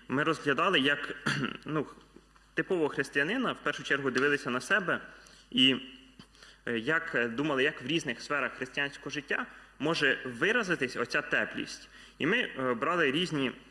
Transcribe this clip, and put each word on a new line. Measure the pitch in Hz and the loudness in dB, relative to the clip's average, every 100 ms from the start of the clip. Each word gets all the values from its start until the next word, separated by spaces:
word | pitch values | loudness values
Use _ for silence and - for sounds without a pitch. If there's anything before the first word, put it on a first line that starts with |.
| - | -4
ми | 131 | 0
розглядали, | 151 151 143 139 185 165 | 0 0 2 2 4 4
як, | 135 143 - - - 143 | 2 0 -2 -6 -4 -2
<clears throat> | 127 - - | -2 -6 -4
ну, | 156 - - - - - - - | -4 -4 -8 -20 -20 -20 -20 -10
типового | - - 180 139 | -4 0 2 0
християнина, | 147 135 143 151 254 214 | 0 -2 0 2 0 -2
в | 123 | -2
першу | 147 143 | -4 -4
чергу | 135 139 139 | 0 0 2
дивилися | 123 143 143 139 | 2 2 2 0
на | 123 | -4
себе, | - 202 170 123 - - - - - | 0 0 2 -2 -4 -20 -20 -20 -4
і, | - 131 127 - - - - - - - - - | 4 6 4 -2 -18 -20 -20 -20 -20 -20 -12 -4
е, | 117 | -4
як, | 117 165 - 135 | 0 -2 0 0
е, | 117 | 0
думали, | 113 151 135 | 0 0 2
як | 143 151 | 2 0
в | 123 | -2
різних | 165 143 - | -2 -2 -6
сферах | - 143 123 | -4 -2 -2
християнського | - 127 - 139 - 143 | -4 -6 -4 -4 -6 -8
життя | 147 - 208 254 - - - | -8 -4 -4 -4 -10 -18 -4
може | 143 165 139 - 127 | 0 4 4 2 -2
виразитись | 117 180 240 190 151 127 - | -2 2 2 2 0 -2 -2
оця | 117 151 | -2 -2
теплість. | - 131 107 110 - - - - - - | 0 0 0 -4 -8 -10 -16 -20 -16 -4
І | 143 | 0
ми, | 240 | 2
е, | - - 131 | 0 -2 0
брали | 117 147 175 143 | 0 2 4 4
різні | 147 180 151 127 - - | 4 0 0 -2 -4 -14